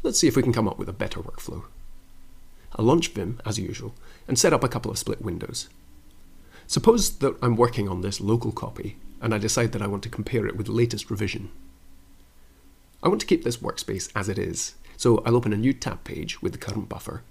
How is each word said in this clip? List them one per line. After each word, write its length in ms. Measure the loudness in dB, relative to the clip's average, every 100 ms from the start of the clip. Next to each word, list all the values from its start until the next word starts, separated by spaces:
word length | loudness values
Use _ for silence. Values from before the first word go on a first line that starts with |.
Let's 160 | 2 4
see 100 | 4
if 80 | 4
we 60 |
can 100 | 4
come 160 | 2 0
up 100 | -2
with 80 | -6
a 60 |
better 260 | -4 -4 -4
workflow. 460 | -8 -8 -8 -10 -12 -16 -14 -16 -16 -20 -18 -18 -18 -20 -10 0
I'll 60 |
launch 300 | 4 4 4
Vim, 260 | -4 -4 -4 -4
as 120 | -4
usual, 380 | -4 -6 -10 -12 -16 -16 -2
and 100 | 4
set 140 | 6
up 100 | 6
a 60 | 2
couple 240 | 0 -4
of 60 | -4
split 240 | -4 -4
windows. 480 | -4 -6 -6 -8 -10 -16 -20 -20 -20 -20 -20 -20 -20 -20 -4
Suppose 520 | 4 6 6 4 2
that 180 | 0 2
I'm 140 | 2 6
working 320 | 4 4 -2
on 140 | -2
this 180 | -4 -2
local 320 | 2 2 0
copy, 460 | -6 -8 -8 -10 -10 -16 -6
and 120 | -2
I 40 | 0
decide 340 | 0 2 0
that 100 | 0
I 60 | -2
want 160 | -4
to 60 | -6
compare 360 | -6 -2 -2 -2
it 120 | -4
with 80 | -2
the 80 |
latest 360 | 2 2 0 -4
revision. 420 | -4 -4 -4 -10 -14 -18 -20 -20 -20 -20 -20 -20 -20 -20 -20 -20 -20 _ -2
I 60 | 2
want 140 | 2
to 60 | 4
keep 180 | 2 2
this 120 | -2
workspace 540 | -4 -6 -4 -4 -4
as 140 | -4 -2
it 100 | 0
is, 380 | -2 -4 -6 -10 -20 0
so 260 | 6 6 6
I'll 120 | 4
open 160 | 4
a 40 | 2
new 140 | 2
tab 320 | 2 -4 -6
page 380 | -8 -8 -8 -4
with 100 | -6
the 60 | -4
current 320 | -6 -6 -6
buffer. 340 | -10 -10 -12 -14